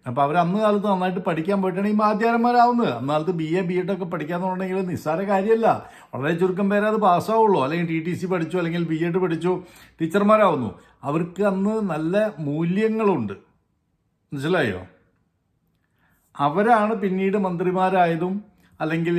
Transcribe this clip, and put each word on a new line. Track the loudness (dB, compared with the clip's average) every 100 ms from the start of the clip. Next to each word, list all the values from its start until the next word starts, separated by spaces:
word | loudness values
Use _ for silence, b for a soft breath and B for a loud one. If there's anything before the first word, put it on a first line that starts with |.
| -6
അപ്പോൾ | -2 0
അവർ | 2
അന്ന് | 2 2
കാലത്ത് | 2 2 0
നന്നായിട്ട് | 0 0 -2 -2
പഠിക്കാൻ | -2 -2 -2
പോയിട്ടാണ് | -2 -2 0
ഈ | 2
വാദ്യാരന്മാരാവുന്നത്. | 2 2 0 2 2 4 4 4 0 -2
അന്ന് | -2
കാലത്ത് | -2 0 -2
ബി | -2 -2
എ, |
ബി | -2 -2
എഡ് | -2 -4
ഒക്കെ | -4
പഠിക്കാന്ന് | -6 -6 -4 -4
പറഞ്ഞിട്ടുണ്ടെങ്കിൽ | -4 -4 -4 -4
നിസ്സാര | -4 -4 -2 0
കാര്യമല്ല. | 0 2 2 4 2 -4 B B
വളരെ | -4 -2 2
ചുരുക്കം | 0 2 0
പേരെ | 2 2
അത് | 2 4
പാസ്സാവുള്ളൂ. | 2 2 2 4 4 2
അല്ലെങ്കിൽ | -2 -2
ടി | -2 -4
ടി | -4
സി | -2
പഠിച്ചു, | -2 -2 -2
അല്ലെങ്കിൽ | -2 -2 -2
ബി | -2 -2
എഡ് | 0 -2
പഠിച്ചു, | -2 -2 -2 -6 B B B
ടീച്ചർമാരാവുന്നു. | -2 2 4 4 4 2 -4 -8 B B
അവർക്ക് | -4 -4 -4 -2
അന്ന് | -2 0 -2 -2 -2
നല്ല | -4 -2 0 -2 -4 -6
മൂല്യങ്ങളുണ്ട്. | -2 -2 0 0 0 0 0 -2 -10 _ _ _ _ _ _ _ _ -14
മനസ്സിലായോ? | -6 -2 0 0 -4 -10 _ _ _ _ _ _ _ _ _ _ _ _ _ _ -2
അവരാണ് | 0 2 4 4 2 -2
പിന്നീട് | -2 -2 0 0
മന്ത്രിമാരായതും | -2 -2 -2 0 2 2 2 0 -2 -4 -8 _ b b
അല്ലെങ്കിൽ | -4 -2 0